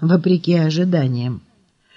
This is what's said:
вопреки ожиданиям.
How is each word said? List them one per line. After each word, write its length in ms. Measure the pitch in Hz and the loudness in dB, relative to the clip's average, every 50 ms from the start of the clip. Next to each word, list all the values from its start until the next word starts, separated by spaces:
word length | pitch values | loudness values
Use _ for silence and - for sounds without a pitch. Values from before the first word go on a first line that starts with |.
вопреки 540 | 160 170 180 175 170 185 185 170 - 170 175 | 0 2 2 2 2 2 0 0 0 0 2
ожиданиям. 880 | 170 160 156 151 170 180 185 175 160 139 127 123 120 120 127 120 90 - _ _ _ _ _ _ _ _ _ _ | 2 2 0 0 0 0 0 0 0 0 0 -2 -4 -4 -6 -8 -8 -12 _ _ _ _ _ _ _ _ _ _